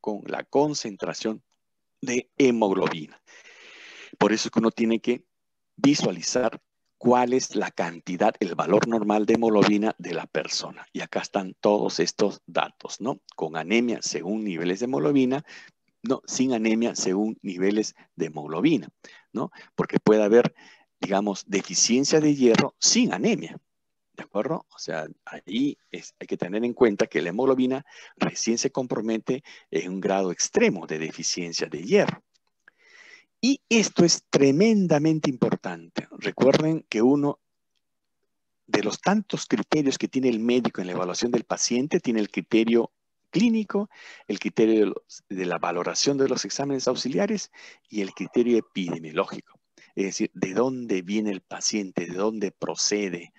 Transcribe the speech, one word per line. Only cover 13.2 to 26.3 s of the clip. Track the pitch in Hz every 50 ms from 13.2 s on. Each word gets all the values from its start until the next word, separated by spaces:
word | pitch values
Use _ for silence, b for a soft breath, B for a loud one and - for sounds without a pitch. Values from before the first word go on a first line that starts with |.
| _ - _
Con | - - 78 80
anemia | 82 78 85 107 117 123 120 113 -
según | - - - 87 82 90 107 110 107
niveles | 104 87 80 87 90 92 101
de | 120
hemoglobina, | 123 131 143 151 147 147 135 131 123 131 143 - B B B B B B _ _ _ _ _
no, | - 117 131 - -
sin | - - - 131 131 127
anemia | 110 110 113 110 113 117 113 -
según | - - 95 92 98 107 110 110 -
niveles | - 98 90 90 95 101 104 107 104 - - b b b _
de | - -
hemoglobina, | 78 76 76 73 76 78 87 120 160 165 110 76 - - _ B B B B B B -
¿no? | 110 143 - B B B B B
Porque | - 87 - - -
puede | - - 107 107 107
haber, | 101 110 117 - - b b b b b b b b _ _
digamos, | - - 98 98 104 104 98 - -
deficiencia | - 98 98 - - 90 - - - 117 127 143 - - 156
de | 151 151 147
hierro | 139 127 117 110 - - 131 - _
sin | - - - 226 254 190
anemia. | - 92 123 220 220 - - - - - - _ _ _ _ _ _ _ _ _ _
¿De | - -
acuerdo? | - - 101 107 - 160 - - _
O | _ -
sea, | - 80 80 80 78 - - _ _
ahí | - - - - - 101 117 139 143 - - _ _
es, | - 85 - - _ _
hay | -
que | -